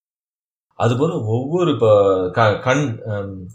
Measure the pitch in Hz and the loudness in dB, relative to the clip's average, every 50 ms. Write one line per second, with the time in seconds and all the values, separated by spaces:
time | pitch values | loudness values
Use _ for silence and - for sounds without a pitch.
0 | _ _ _ _ _ _ _ _ _ _ _ _ _ _ _ - 101 117 123 123 | _ _ _ _ _ _ _ _ _ _ _ _ _ _ _ -2 0 0 0 0
1 | 147 170 175 151 113 107 113 123 135 143 165 180 175 160 139 117 113 110 107 101 | 0 -2 -2 -2 -4 -2 -2 -2 -2 -2 -2 0 0 0 0 2 4 4 6 6
2 | 101 98 95 92 92 90 - 120 113 107 98 - - 127 131 147 147 127 113 - | 6 4 2 0 0 -2 0 2 2 2 2 0 0 0 0 0 0 -4 -6 -8
3 | - 110 104 101 98 98 95 92 92 - | -8 -8 -8 -8 -8 -8 -10 -12 -14 -16